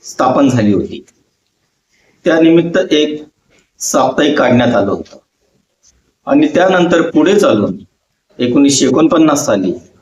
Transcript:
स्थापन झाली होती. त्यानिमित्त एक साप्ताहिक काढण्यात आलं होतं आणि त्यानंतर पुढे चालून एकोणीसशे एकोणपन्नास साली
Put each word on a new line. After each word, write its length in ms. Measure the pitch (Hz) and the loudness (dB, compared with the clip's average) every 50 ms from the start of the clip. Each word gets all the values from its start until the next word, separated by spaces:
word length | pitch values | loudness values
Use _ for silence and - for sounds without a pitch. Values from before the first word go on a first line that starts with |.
| - | -20
स्थापन 440 | - - - 135 - - 147 139 127 | -14 -6 -4 -2 0 0 2 0 0
झाली 240 | 120 120 107 104 | 0 0 0 0
होती. 320 | 98 87 - - - - - _ _ _ _ _ _ _ _ _ _ _ _ _ _ _ _ _ _ _ _ _ _ _ - | 0 0 -2 -6 -10 -16 -18 _ _ _ _ _ _ _ _ _ _ _ _ _ _ _ _ _ _ _ _ _ _ _ -2
त्यानिमित्त 540 | 180 160 165 165 165 165 170 165 170 - - - - | 0 0 2 2 4 4 2 2 0 -2 -4 -2 0
एक 340 | 151 147 151 151 151 151 - - _ _ _ _ _ _ _ _ _ - | 0 -2 -2 -2 -4 -10 -12 -18 _ _ _ _ _ _ _ _ _ -14
साप्ताहिक 600 | - - - 143 - 127 - - 147 147 - - | -10 -4 -2 -2 0 0 0 0 0 0 0 0
काढण्यात 360 | 131 123 120 123 120 117 - | 0 0 2 2 2 0 0
आलं 160 | 101 98 98 | 0 -2 -2
होतं 260 | - - - - - - _ _ _ _ _ _ _ _ _ _ _ _ _ _ _ _ _ _ _ _ - | -4 -6 -8 -12 -18 -20 _ _ _ _ _ _ _ _ _ _ _ _ _ _ _ _ _ _ _ _ -6
आणि 200 | - 139 147 156 | -2 0 0 0
त्यानंतर 640 | 151 - 175 185 185 185 180 170 170 175 165 - - | 0 0 0 0 2 2 2 0 0 0 0 -2 0
पुढे 280 | - 156 147 180 208 208 | 0 0 2 2 2 2
चालून 380 | - 135 107 104 98 92 - - - _ _ _ _ _ _ _ _ _ _ - | 2 2 0 0 -2 -4 -6 -10 -14 _ _ _ _ _ _ _ _ _ _ -6
एकोणीसशे 480 | 123 123 123 143 139 143 139 - 139 | -4 -2 2 2 2 2 2 2 0
एकोणपन्नास 600 | 127 131 156 160 156 175 160 160 156 143 139 - | 0 2 2 2 2 2 2 2 2 2 0 -2
साली 260 | 156 110 98 95 90 82 - - _ _ _ | -2 -2 -2 -2 -4 -6 -6 -10 _ _ _